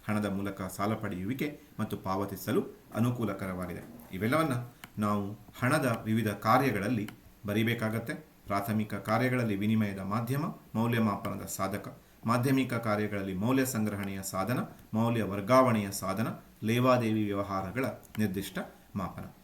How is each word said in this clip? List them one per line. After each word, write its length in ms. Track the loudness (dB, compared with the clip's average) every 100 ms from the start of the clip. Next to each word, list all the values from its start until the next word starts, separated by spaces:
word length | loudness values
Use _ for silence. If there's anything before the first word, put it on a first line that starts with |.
| -2
ಹಣದ 180 | -2 0
ಮೂಲಕ 360 | -2 -4 -6
ಸಾಲ 320 | -8 -2 0
ಪಡೆಯುವಿಕೆ 680 | 0 -2 -4 -4 -4 -4 -6 -16 -6
ಮತ್ತು 180 | -4 -4
ಪಾವತಿಸಲು 640 | -2 -2 -2 -6 0 0 0 -12 -8 0
ಅನುಕೂಲಕರವಾಗಿದೆ. 1120 | 0 0 -4 -4 -6 -6 -6 -8 -12 -18 -12
ಇವೆಲ್ಲವನ್ನ 420 | -2 0 2 2 -2 -4 -14 -12 -2
ನಾವು 360 | 0 0 -4 -8 -14 -4
ಹಣದ 420 | 0 2 0 -2 0
ವಿವಿಧ 220 | 2 2
ಕಾರ್ಯಗಳಲ್ಲಿ 840 | 0 4 4 4 2 0 0 -2 -10 -20 -10 -2
ಬರೀಬೇಕಾಗತ್ತೆ. 680 | 2 2 2 0 -2 -4 -10 -12 -20 -4
ಪ್ರಾಥಮಿಕ 480 | -2 0 0 0
ಕಾರ್ಯಗಳಲ್ಲಿ 640 | -4 0 2 2 2 0 0
ವಿನಿಮಯದ 440 | 2 2 2 -2
ಮಾಧ್ಯಮ, 460 | -2 -2 -2 -2 -2 -6 -6 0
ಮೌಲ್ಯಮಾಪನದ 720 | 2 2 2 0 -4 -6 -8
ಸಾಧಕ, 560 | -4 -4 -4 -8 -16 -20 -8 0
ಮಾಧ್ಯಮಿಕ 480 | 2 4 2 2
ಕಾರ್ಯಗಳಲ್ಲಿ 600 | -2 0 0 0 -2 -4
ಮೌಲ್ಯ 320 | -2 2 2 2
ಸಂಗ್ರಹಣೆಯ 560 | 0 0 -2 -6 -6
ಸಾಧನ, 380 | -6 -2 0 -2 -4 -10 -4
ಮೌಲ್ಯ 300 | 2 2 2
ವರ್ಗಾವಣೆಯ 680 | 0 -2 6 8 8 4 0
ಸಾಧನ, 360 | -4 -2 -2 -2 -4 -14 -6
ಲೇವಾದೇವಿ 600 | 0 4 6 6 4 2
ವ್ಯವಹಾರಗಳ 600 | 2 -2 -2 -2 -2 -2 -4 -6 -10 -2
ನಿರ್ದಿಷ್ಟ 420 | 0 0 -4 -8 -10 -14 -10 -6
ಮಾಪನ. 300 | -6 -8 -14 -16